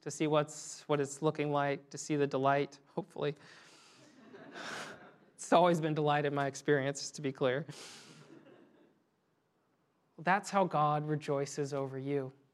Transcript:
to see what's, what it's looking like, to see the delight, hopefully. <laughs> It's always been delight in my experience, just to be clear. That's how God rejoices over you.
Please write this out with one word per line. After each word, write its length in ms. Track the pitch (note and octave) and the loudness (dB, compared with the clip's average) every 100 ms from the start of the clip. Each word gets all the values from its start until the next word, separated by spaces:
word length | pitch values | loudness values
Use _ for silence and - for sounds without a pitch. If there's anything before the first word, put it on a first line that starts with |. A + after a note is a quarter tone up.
to 80 | D3 | -10
see 160 | - D#3 | -2 2
what's, 580 | D3+ D3 - - - - | 2 2 -4 -14 -10 -2
what 120 | D3 | 0
it's 220 | C#3 - | 0 -2
looking 300 | D#3 D#3 D3 | -2 0 0
like, 400 | C#3+ C#3+ C#3 - | 0 0 -2 -6
to 60 | D3 | -10
see 160 | - D3+ | -2 0
the 120 | C#3 | 2
delight, 520 | C#3 C3+ C#3 C#3+ - _ - | 2 2 2 0 -8 _ -12
hopefully. 400 | - - D3 D3 | -10 -6 -6 -6
<laughs> 1160 | - - - - - - - - - - - - - - - - - - _ - | -12 -20 -20 -20 -20 -20 -20 -20 -20 -20 -18 -14 -12 -10 -12 -16 -20 -20 _ -18
It's 180 | - | 4
always 260 | F3+ F3 F3 | 6 6 4
been 140 | D#3 | 2
delight 320 | D3+ D3 D3 D3 | 2 2 2 2
in 80 | |
my 140 | C#3+ C#3 | 0 -2
experience, 540 | C#3 - D3 C3+ C#3+ | -2 2 2 2 -4
just 140 | - - | -8 -6
to 40 | |
be 100 | C#3+ | -6
clear. 360 | C3 C3+ C3 D#3 - - - - - - - - - - _ _ _ _ _ _ _ _ _ _ _ _ _ _ - | 0 0 0 -4 -12 -16 -18 -20 -20 -20 -20 -20 -20 -20 _ _ _ _ _ _ _ _ _ _ _ _ _ _ -4
That's 260 | E3 G3 G3+ | 2 2 2
how 140 | G3 | 2
God 440 | F#3 D3+ D3+ D3+ D3+ | 2 2 2 2 0
rejoices 680 | D3+ D3+ C#3 C#3+ - C#3 | -2 0 -2 -2 -4 -4
over 240 | C#3 C3+ C3+ | -4 -4 -6
you. 340 | C3+ C#3+ C3 - _ | -4 -2 -4 -10 _